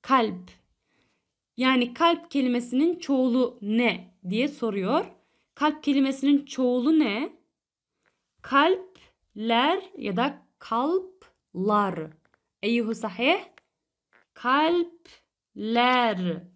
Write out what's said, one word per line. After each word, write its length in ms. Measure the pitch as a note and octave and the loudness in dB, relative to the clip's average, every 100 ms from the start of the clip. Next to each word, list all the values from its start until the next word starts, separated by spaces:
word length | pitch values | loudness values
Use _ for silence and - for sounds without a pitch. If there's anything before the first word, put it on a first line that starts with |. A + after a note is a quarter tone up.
Kalp. 500 | - C4 A3 F3+ - - _ _ _ _ _ _ _ _ _ - | 2 0 2 -6 -16 -20 _ _ _ _ _ _ _ _ _ -2
Yani 360 | B3+ C4 A#3+ | 2 2 0
kalp 380 | - E4+ E4+ - | 2 2 2 -2
kelimesinin 680 | C#4+ B3+ A#3+ A#3+ B3+ E4 F4 | -2 0 -2 -2 2 2 0
çoğulu 600 | - C4+ B3+ A#3+ B3 - | -2 0 2 2 0 -4
ne 520 | G3+ A3 A#3+ F3+ - _ F3+ | -2 0 0 -2 -12 _ -6
diye 180 | G#3+ C#4 | -2 -2
soruyor. 580 | - A#3 G3+ F#3+ C#4+ - - _ _ _ - | -2 -4 -4 0 -2 -2 -14 _ _ _ -2
Kalp 280 | D4+ D4+ | -2 0
kelimesinin 640 | - C#4 C4+ C4+ C#4 C#4 - | 0 2 0 0 2 2 0
çoğulu 540 | - B3+ B3 B3 D#4+ | -2 0 0 2 2
ne? 340 | B3+ G#3 F4+ - _ _ _ _ _ _ _ _ _ _ | 2 -2 -6 -10 _ _ _ _ _ _ _ _ _ _
Kalpler 1400 | - C4+ D#4+ F#4+ - _ _ _ _ G#3 A3+ A#3 C#4 F#4+ - - | -2 2 2 0 -4 _ _ _ _ -8 0 2 2 -2 -6 -10
ya 200 | G#3 F#3 | -6 -2
da 280 | C4+ C#4+ _ _ | -2 -4 _ _
kalplar. 1500 | - A3+ C#4 F#4+ F#4 _ _ _ _ - F#3+ G#3 G3 E3+ D#3 - _ _ _ _ | -6 -2 0 -2 -4 _ _ _ _ -6 0 2 0 -4 -12 -16 _ _ _ _
أيه 300 | G#3 A#3 A3+ | -2 -2 -2
صحيح? 460 | A3+ A3 F3+ B3+ G4 - _ _ _ _ _ _ _ _ | -4 -8 -2 0 0 -4 _ _ _ _ _ _ _ _
Kalp 760 | - A#3+ C#4 D#4+ F4 E4+ E4+ - - _ _ _ G3+ | -8 0 2 2 0 -2 -8 -20 -20 _ _ _ -10
لار. 840 | G#3+ A#3 B3 B3+ A#3+ F#3 F3+ D#3+ - | -2 2 4 4 2 0 -2 -4 -10